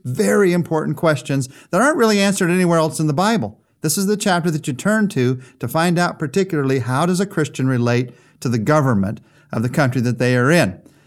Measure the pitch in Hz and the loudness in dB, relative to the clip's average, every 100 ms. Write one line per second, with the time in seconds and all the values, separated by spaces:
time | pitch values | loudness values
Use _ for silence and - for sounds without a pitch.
0 | 127 127 202 208 190 175 - 160 147 147 | -8 -2 0 2 2 2 0 -2 -2 -2
1 | 170 151 - 139 131 - - 180 262 - | 0 0 -2 -4 -4 -10 -4 0 2 2
2 | 226 208 196 196 175 180 180 165 160 156 | 2 4 2 0 0 2 2 2 0 0
3 | 156 147 202 226 107 - _ _ 156 196 | -2 0 0 0 -2 -10 _ _ -4 -2
4 | 196 208 208 175 170 156 - 127 196 214 | 0 0 0 0 0 -4 -4 -4 0 0
5 | 208 139 123 127 - - 127 156 175 170 | 0 0 0 -2 -8 -12 -6 -2 0 2
6 | 175 - 151 196 190 156 135 131 117 131 | 0 -2 -4 -2 -2 0 0 0 -2 -2
7 | 175 180 202 180 147 - 131 127 120 120 | 0 0 -2 -2 -4 -2 -2 0 2 0
8 | 123 - _ - 135 117 104 151 135 104 | -2 -8 _ -8 -4 -2 2 2 4 2
9 | 95 - - _ - 117 120 127 135 131 | 0 -4 -14 _ -8 -4 -2 0 0 2
10 | 120 117 127 123 123 170 110 95 - _ | -2 0 0 2 4 4 2 -2 -16 _